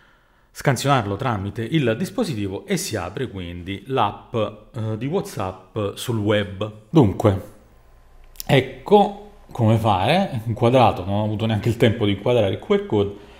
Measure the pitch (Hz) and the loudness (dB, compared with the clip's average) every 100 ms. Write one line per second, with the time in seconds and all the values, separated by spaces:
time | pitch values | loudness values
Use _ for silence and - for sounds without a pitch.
0 | _ _ _ _ _ - 147 120 139 139 | _ _ _ _ _ -4 -2 0 0 0
1 | 104 98 127 107 98 107 113 160 120 113 | 0 -4 -4 -4 -4 -6 -2 0 0 0
2 | 185 - 202 117 202 185 - 196 - 107 | -2 -4 -4 -2 -4 -6 -4 -4 -4 -6
3 | 87 101 120 95 87 87 87 98 - 131 | -6 -8 -8 -8 -10 -10 -8 -10 -4 0
4 | 101 - - 117 104 - - 120 110 110 | 0 -2 -6 -4 -4 -6 -14 -8 -6 -4
5 | 131 190 190 - 95 92 - 117 101 - | -4 -4 -4 -6 -6 -8 -10 -6 -6 -6
6 | - 113 104 104 95 95 107 - - 165 | -4 -2 2 0 0 -6 -8 -10 2 4
7 | 107 - 110 95 - - - - - - | 4 4 2 2 -4 -20 -20 -20 -20 -20
8 | - - - - - 139 - - - 208 | -20 -20 -20 -10 2 2 2 -6 4 4
9 | 196 - - - - - 107 110 113 92 | 4 -2 -18 -20 -12 0 4 4 4 2
10 | 104 175 196 127 113 107 120 127 110 92 | 4 2 0 -4 -4 0 4 6 4 2
11 | 92 101 107 104 113 107 120 110 131 123 | -2 -2 -2 -2 0 0 0 2 2 4
12 | 104 101 127 123 104 107 - 202 202 107 | 0 0 0 2 2 -2 -2 -2 0 0
13 | 98 - - | 0 -4 -18